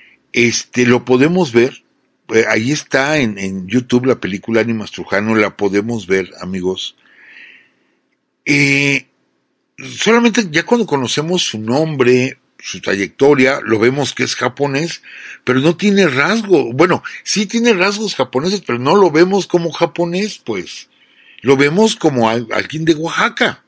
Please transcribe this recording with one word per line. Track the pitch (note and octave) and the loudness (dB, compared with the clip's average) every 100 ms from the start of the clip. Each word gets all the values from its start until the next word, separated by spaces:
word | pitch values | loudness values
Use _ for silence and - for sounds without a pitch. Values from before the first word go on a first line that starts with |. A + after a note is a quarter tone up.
| - _ _ | -20 _ _
Este, | A#2+ A#2 - - B2 A#2+ | 0 2 0 -2 0 2
lo | A#2+ | 2
podemos | B2 B2+ D3+ F3+ D#3 | 4 2 4 2 2
ver. | A#2 C3 - _ _ _ _ - | 2 2 -2 _ _ _ _ -4
Eh, | A2+ G#2+ | 0 2
ahí | A2 A#2+ | 0 0
está | D3+ - C3+ C#3 D#3 | -4 -2 -2 0 0
en, | A#2 G2 | -2 -4
en | G2 F#2+ F#2 | -8 -8 -4
YouTube | A#2+ B2+ B2 C3 | -4 0 0 2
la | A#2 | -2
película | F#2 G2 - A2+ | -2 -6 -2 0
Ánimas | A#2 A2 G2 | 0 -4 -8
Trujano, | - - G2 G#2+ | -12 -4 -2 0
la | A2 G2+ - | 2 0 0
podemos | G2+ G2+ A2 A#2 F#2 | -2 0 -2 -4 -2
ver, | F#2+ F2+ - | -2 -2 -10
amigos. | F2+ F#2 F2+ F#2 - - _ _ - - - - _ _ _ _ _ _ _ _ - | -10 -6 -4 -6 -8 -14 _ _ -20 -20 -20 -20 _ _ _ _ _ _ _ _ -2
Eh, | C#3+ C#3+ C#3 C#3+ C3+ - _ _ _ _ _ _ - | 0 2 2 0 -2 -6 _ _ _ _ _ _ -18
solamente | C3 A#2+ G#3 A#3 A#3 G3 F#3 | -12 -4 2 2 2 0 -2
ya | D3+ | -2
cuando | - A#3+ F#3 | 0 0 0
conocemos | C#3 A#2+ - D#3+ F3+ | -2 -2 -4 -2 -2
su | - G#2+ | -2 -4
nombre, | A2 C3+ D#3+ C#3+ B2 B2+ C3 - _ _ | -2 0 0 2 4 4 2 -6 _ _
su | - F#2 | -14 -10
trayectoria, | G2 G2 F#2+ - C#3 D3 C3 C#3 | -4 -2 -2 2 4 6 4 2
lo | G#2+ A2 | 0 2
vemos | A#2+ C#3 B2+ | 2 0 -2
que | - | -4
es | B2 | -4
japonés, | - B2 C3 C#3+ C#3 E3 - - - - - | -2 -4 -2 -4 -2 -4 -8 -16 -20 -20 -8
pero | - B2+ | -2 2
no | D3+ E3 | 2 2
tiene | G3+ G3 F3 | 2 4 2
rasgo, | B2+ D3+ A3+ G3 E3 A#2+ | 2 0 0 2 2 2
bueno, | C3 F3+ C3 - - | 2 2 2 -4 -12
sí | - G3 | -4 -2
tiene | G#3 A#3 A#3+ | 0 0 2
rasgos | F#3 G3 G#3 G#3 | 2 0 -2 -4
japoneses, | - B2+ B2+ E3+ G3 | -4 -2 -2 -2 -4
pero | - A#2+ | -4 -2
no | C3 G3+ | 2 4
lo | F3+ | 4
vemos | D3+ F3+ G3 - | 4 2 2 0
como | F3 E3 | -2 -2
japonés, | - E3+ - E3+ F3+ G#3 - | -2 -4 -2 -4 -4 -6 -8
pues. | - G2 E2+ - - _ _ _ _ - | -8 -8 -8 -14 -20 _ _ _ _ -4
Lo | B2 C3+ | 2 4
vemos | C#3+ F3 A3 | 4 2 2
como | - D#3+ B2+ A2+ | 2 0 2 0
al-, | A2+ A2+ | 0 -4
alguien | G2 - D#3 E3 | -6 -4 -4 -2
de | |
Oaxaca. | D#3 E3 - A3 - A#3+ - | -2 -2 -2 -2 0 -2 -4